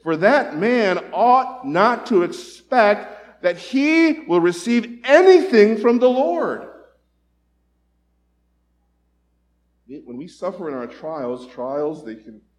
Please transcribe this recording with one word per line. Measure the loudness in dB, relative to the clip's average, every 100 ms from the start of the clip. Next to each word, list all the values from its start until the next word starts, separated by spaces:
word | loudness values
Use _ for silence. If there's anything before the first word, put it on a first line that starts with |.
For | -4 0
that | 2 2 -2 -4
man | 0 0 0 -2 -6
ought | 0 2 2 0 -10 -4
not | 2 2 0 0
to | 0
expect | 0 -8 -18 -20 _ 2 2 2 -4 -20 -20 _
that | -4 -4
he | -4 -2 2 4 2 0
will | 0 2
receive | 2 -2 -2 -2 -2 -12
anything | 2 6 8 6 4 4 4 4
from | 0 2
the | 2
Lord." | 2 -2 -2 -6 -8 -12 -20 _ _ _ _ _ _ _ _ _ _ _ _ _ _ _ _ _ _ _ _ _ _ _ _ _ _ _ _ _ _ _ -20 -16
When | -16
we | -16
suffer | -10 -10 -8 -10
in |
our | -10 -12
trials, | -12 -12 -10 -8 -10 -14
trials, | -12 -8 -6 -6 -8 -16
they | -18
can | -20 -20 _